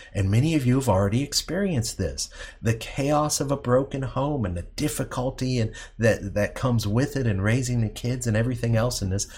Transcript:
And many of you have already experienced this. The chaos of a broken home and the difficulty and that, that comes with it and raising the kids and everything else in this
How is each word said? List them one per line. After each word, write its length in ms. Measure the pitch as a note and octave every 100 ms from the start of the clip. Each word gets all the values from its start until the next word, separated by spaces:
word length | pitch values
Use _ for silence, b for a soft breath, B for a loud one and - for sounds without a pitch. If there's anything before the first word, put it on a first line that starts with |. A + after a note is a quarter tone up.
| B
And 160 | G2+ G2
many 260 | A2 D#3 D#3
of 100 | B2
you 100 | C3
have 120 | B2
already 360 | F#2 G2+ A#2
experienced 760 | C#3+ - - F3 G3+ C#3 A#2 -
this. 320 | E2 C#2 - B B B
The 140 | A2+ A2+
chaos 640 | - - C3+ D3+ D3+ -
of 100 | C#3
a 60 | C#3
broken 460 | B2 B2+ C3+ C3+
home 420 | B2+ B2+ C#3+ D3 F#2+
and 100 | F2
the 60 |
difficulty 1000 | - - D3 - C3 B2+ B2+ - C3 B2+
and 140 | G#2+ B B B
that, 380 | A2+ F#2+ G2+ F#2
that 200 | G#2 -
comes 320 | B2+ A#2 G2+
with 300 | A2 C#3+ C3+
it 100 | B2
and 160 | F#2+
raising 380 | G2+ B2+ B2 B2
the 80 | G#2+
kids 360 | - A#2+ B2+ A#2+
and 100 | G#2+
everything 380 | A#2+ A#2 A#2 A2+
else 240 | B2 -
in 80 | G2
this 180 | G2 -